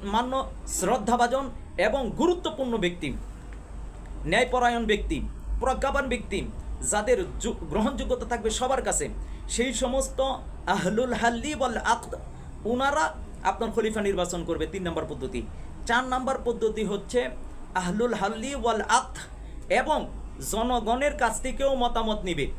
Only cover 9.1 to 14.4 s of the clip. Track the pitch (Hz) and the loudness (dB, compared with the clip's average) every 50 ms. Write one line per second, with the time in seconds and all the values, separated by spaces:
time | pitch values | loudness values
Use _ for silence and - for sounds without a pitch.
9.1 | 104 - - - - - - - - - 240 269 254 - 262 247 247 269 262 - | -4 -6 -8 -8 -8 -10 -8 -6 0 0 0 0 2 0 0 0 2 0 0 -2
10.1 | - - 262 269 254 - - - - - - - 185 196 165 185 208 226 254 254 | 0 0 0 0 0 -4 -6 -10 -10 -8 0 0 0 2 2 2 2 2 2 2
11.1 | 240 - 220 233 233 233 226 294 302 233 262 247 226 - - 196 233 233 - - | 0 2 2 2 2 2 -2 -4 0 0 0 0 0 0 2 2 2 2 2 -8
12.1 | - - - - - - - - - - - 208 240 247 269 277 294 311 320 320 | -10 -10 -10 -12 -12 -12 -12 -12 -12 -6 -2 -2 0 2 2 2 4 4 2 0
13.1 | - - - - - - - - - - 226 214 220 - 208 220 214 220 202 196 | 0 -6 -10 -10 -10 -2 0 0 0 2 -2 0 0 2 2 2 0 2 0 2
14.1 | 196 175 180 175 180 175 | 2 2 0 0 0 -4